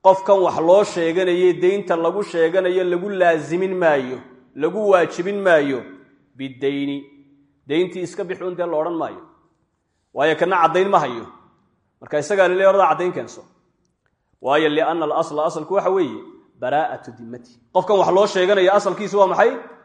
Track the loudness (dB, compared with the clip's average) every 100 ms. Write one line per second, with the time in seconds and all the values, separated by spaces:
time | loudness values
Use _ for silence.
0 | 4 4 4 2 2 0 4 4 4 -2
1 | -2 0 0 2 2 2 0 0 -2 -2
2 | 0 -2 -6 0 0 2 0 0 -2 -2
3 | -4 2 2 2 -2 -4 -2 0 2 2
4 | -2 -10 -14 -20 _ -4 -4 -2 2 2
5 | 2 -2 -6 -2 2 2 2 -4 -8 -20
6 | _ _ _ -16 -14 -4 -4 -2 -6 -8
7 | -12 _ _ _ _ _ -6 -4 -4 -6
8 | -10 -10 -10 -8 -10 -6 -4 -4 -4 -6
9 | -8 -10 -20 _ _ _ _ _ _ _
10 | _ -2 0 0 0 2 2 2 2 2
11 | 0 -8 -14 -20 _ _ _ _ _ _
12 | -6 -6 -2 2 2 4 4 4 2 0
13 | -4 -6 -12 -18 -20 _ _ _ _ _
14 | _ _ _ _ -2 0 2 0 -2 -2
15 | -2 -2 -4 -2 -4 -4 -4 -2 0 0
16 | -2 -6 -16 -20 _ _ -4 -2 -4 -8
17 | -16 -18 -18 -18 -20 _ _ -4 0 2
18 | 4 2 2 2 2 4 4 2 0 -6
19 | -4 2 2 4 2 0 -14 -20